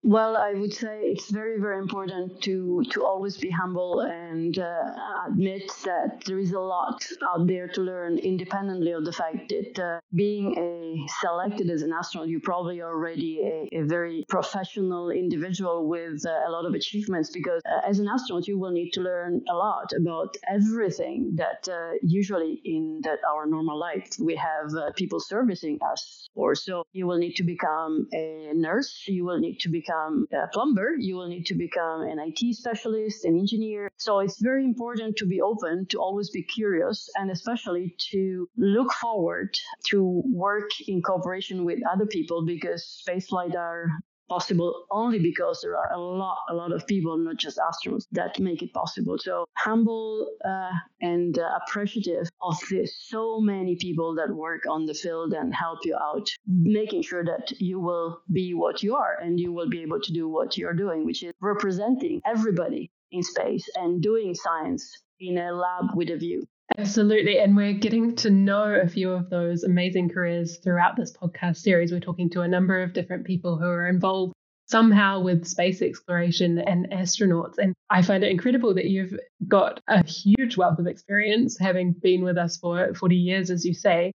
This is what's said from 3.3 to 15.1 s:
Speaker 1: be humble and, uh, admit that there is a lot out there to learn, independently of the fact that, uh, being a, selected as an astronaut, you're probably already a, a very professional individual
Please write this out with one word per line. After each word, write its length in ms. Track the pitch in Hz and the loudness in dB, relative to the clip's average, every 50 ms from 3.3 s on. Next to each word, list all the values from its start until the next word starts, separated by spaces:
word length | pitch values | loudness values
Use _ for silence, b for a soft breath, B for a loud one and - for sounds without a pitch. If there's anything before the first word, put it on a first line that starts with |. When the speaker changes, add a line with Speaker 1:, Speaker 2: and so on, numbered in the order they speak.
| 185 - | -6 -6
Speaker 1:
be 100 | - 190 | -6 -4
humble 520 | 175 165 185 180 185 180 180 180 175 - | -2 -2 -2 -2 -2 -2 -2 -2 0 -2
and, 580 | - - 170 170 170 170 165 165 165 175 156 - | -2 -2 -4 -8 -10 -8 -6 -4 -2 -2 -2 -2
uh, 340 | 180 170 170 170 - - - - - - - - - | -4 -4 -2 -4 -4 -4 -6 -8 -8 -8 -6 -6 -6
admit 460 | - 233 - 190 190 190 196 190 190 - - - | -2 0 0 0 0 -2 -4 -10 -12 -14 -8 -6
that 360 | 196 185 - - 214 - - - | -4 -2 0 -2 -2 -4 -6 -8
there 120 | - 190 190 | -6 -4 -2
is 140 | 196 180 180 | -2 -2 -2
a 80 | 196 | -2
lot 420 | 185 185 185 180 - - 240 - - - - - - | -2 -2 -2 -2 -2 -2 -4 -6 -8 -12 -10 -6 -2
out 200 | - 180 175 170 | -2 0 2 2
there 220 | 180 185 180 180 180 | 2 2 0 -4 -6
to 120 | 180 190 | -4 -4
learn, 380 | 190 185 185 180 175 170 170 160 | -4 -2 -4 -6 -4 -2 -2 0
independently 760 | - 190 185 180 185 180 - 196 196 196 190 185 170 165 170 | 0 0 -2 -2 -2 -4 -4 -4 -4 -4 -2 0 0 0 0
of 140 | 165 156 | -2 -4
the 80 | 165 170 | -4 -4
fact 340 | - 180 160 160 - - - | -4 -6 -4 -4 -6 -6 -4
that, 340 | 208 - 202 - - - 180 | -4 -4 -4 -6 -6 -6 -4
uh, 180 | 175 170 170 - _ - | -4 -4 -6 -8 _ 0
being 440 | 170 202 208 208 208 202 196 - - | 0 2 2 0 0 -2 -2 -2 -2
a, 520 | 170 175 170 170 165 165 160 160 143 147 - - | -2 -4 -4 -6 -8 -8 -6 -6 -6 -6 -8 -4
selected 500 | - 185 170 175 180 208 208 214 196 170 | -2 -2 -2 0 -2 -2 -2 -2 -2 0
as 100 | 170 156 | 0 0
an 100 | 156 156 165 | -2 -2 -2
astronaut, 340 | 165 175 - - 175 160 165 | -4 -4 -6 -8 -8 -6 -4
you're 120 | 165 160 | -4 -4
probably 420 | - - 180 180 180 170 180 175 170 | -2 -2 -2 -2 -2 -4 -6 -6 -8
already 580 | 165 165 160 160 165 165 165 165 160 160 156 | -6 -6 -4 -4 -4 -4 -4 -4 -4 -2 -2
a, 380 | - - 160 160 151 - - 165 | -2 -2 -2 -4 -6 -6 -4 -2
a 60 | 156 | -2
very 400 | 143 165 170 170 170 165 160 151 _ | 0 0 0 0 -2 -4 -6 -6 _
professional 800 | - 185 - - - 202 185 - - 214 196 185 180 175 175 | -2 -2 -2 -2 -4 -6 -8 -6 -4 -2 -2 -2 -2 -2 -4
individual 800 | 175 | -2